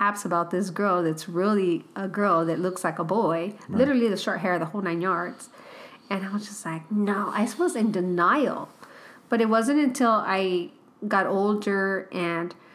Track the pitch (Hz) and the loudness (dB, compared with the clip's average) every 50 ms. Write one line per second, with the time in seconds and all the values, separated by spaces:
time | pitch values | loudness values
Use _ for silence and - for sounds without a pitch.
0 | 202 202 208 208 - 190 175 170 170 170 - 180 202 185 170 185 202 202 185 180 | 0 0 0 -2 -4 -2 0 0 0 0 0 -2 -2 -2 -2 -2 0 2 2 2
1 | 170 160 156 160 - - 170 170 185 208 214 202 190 180 170 160 - - - - | 2 0 -2 -2 -6 -6 -4 0 0 2 2 2 2 2 0 -2 -4 -8 -10 -8
2 | 196 190 160 208 202 202 180 165 165 165 160 156 175 185 180 - - 175 160 - | -8 -6 -2 0 2 2 4 2 2 0 0 0 -2 -4 -4 -2 -4 -4 -2 -2
3 | 170 165 185 220 226 160 165 165 170 196 208 - - - - 214 254 285 277 247 | -2 -2 0 2 2 2 0 0 -2 -4 -8 -10 -12 -4 2 2 2 4 4 2
4 | 233 226 196 196 - - 190 185 165 190 180 170 165 160 160 208 196 180 170 170 | 2 2 0 0 -2 -4 -4 -2 -2 0 0 0 -2 -4 -4 -4 -4 -2 -2 -2
5 | 170 190 180 170 175 180 - - - - - - - - - - - - - - | 0 0 0 -2 -2 -6 -8 -14 -18 -20 -20 -20 -20 -20 -20 -20 -20 -20 -20 -20
6 | - - - 190 190 190 196 208 208 - - - - 170 160 160 160 - 214 208 | -8 -6 -6 -4 -4 -4 -6 -6 -6 -8 -14 -10 -8 -8 -8 -8 -8 -4 -2 0
7 | 202 196 202 196 208 - - 208 208 247 - - 339 359 349 240 220 226 175 185 | 0 0 0 -2 -2 -4 0 0 0 0 0 0 -2 0 0 2 0 0 2 0
8 | 180 185 180 175 170 180 226 294 277 196 - - - - - - - - - - | 0 0 2 2 4 4 4 4 2 0 0 -4 -8 -12 -16 -20 -20 -20 -20 -20
9 | - - - - - - - 226 226 220 220 226 226 233 285 302 294 269 254 - | -20 -20 -20 -20 -6 -2 0 2 2 4 4 4 4 4 2 2 2 2 2 2
10 | 262 233 226 208 - - 190 190 196 185 180 180 175 - - - - _ _ _ | 4 4 4 4 2 0 0 0 0 0 0 -2 -2 -4 -10 -20 -20 _ _ _
11 | - 208 208 196 190 - 185 196 196 208 214 208 208 208 196 196 190 196 196 190 | -4 0 2 2 2 2 2 2 2 2 2 0 0 0 0 0 0 0 -2 -2
12 | 190 - - 180 175 170 170 165 170 175 - - - - - | -4 -6 -6 -4 -2 -2 -2 -2 -4 -6 -8 -12 -20 -20 -20